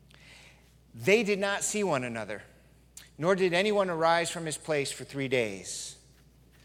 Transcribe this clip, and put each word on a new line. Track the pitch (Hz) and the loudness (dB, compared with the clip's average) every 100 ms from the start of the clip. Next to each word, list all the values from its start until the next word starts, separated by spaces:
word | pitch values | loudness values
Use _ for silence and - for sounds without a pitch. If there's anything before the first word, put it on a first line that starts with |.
| - - - - - - - - _ | -20 -20 -20 -20 -20 -20 -20 -20 _
"They | 117 120 220 | -4 4 4
did | 202 196 | 4 0
not | 202 196 | 0 -2
see | - 214 | -2 -2
one | 196 139 | 0 0
another, | 123 113 104 101 - - - - - - - - | -2 -6 -8 -10 -12 -20 -20 -20 -20 -20 -20 -2
nor | 165 190 | 0 2
did | 185 | 4
anyone | 175 214 202 185 | 2 2 2 0
arise | 160 165 170 170 | 2 4 4 2
from | 180 165 | -4 -6
his | - | -6
place | - 151 135 | -2 -2 -2
for | - | -6
three | 131 139 131 | -10 -6 0
days. | 127 110 95 90 - - - - - - - - - | 2 2 -2 -10 -10 -12 -16 -20 -20 -20 -20 -20 -20